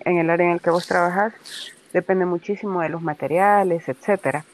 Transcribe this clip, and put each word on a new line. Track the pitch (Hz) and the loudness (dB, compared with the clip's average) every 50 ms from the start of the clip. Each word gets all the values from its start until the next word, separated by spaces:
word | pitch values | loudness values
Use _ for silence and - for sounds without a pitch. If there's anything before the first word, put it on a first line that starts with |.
| - | 0
en | - 180 175 | 0 0 2
el | 165 165 | 2 2
área | 170 170 175 175 | 2 2 2 2
en | 175 | 0
el | 170 | 0
que | - 175 | 0 0
vos | 165 180 175 - | 0 0 0 0
trabajás, | 185 180 175 175 175 190 208 226 - - - - - - - - - - _ _ - | 0 2 2 2 0 0 -2 -2 -4 -8 -20 -18 -16 -14 -14 -16 -18 -20 _ _ -2
depende | 180 175 - 190 185 180 | -2 0 0 0 0 0
muchísimo | 180 175 170 - - 208 202 226 208 190 180 | 0 -2 -4 -4 -6 -6 -6 -4 -4 -4 -2
de | 165 156 | -2 -2
los | 156 165 | -4 -4
materiales, | 170 160 151 - 135 131 151 175 196 208 208 202 196 185 170 165 - - | -6 -6 -6 -4 -4 -2 0 2 4 4 4 4 4 2 0 -2 -4 -6
etcétera. | 127 - - - 202 185 - 139 131 151 - _ | -8 -6 -2 -2 0 0 0 -2 -4 -4 -6 _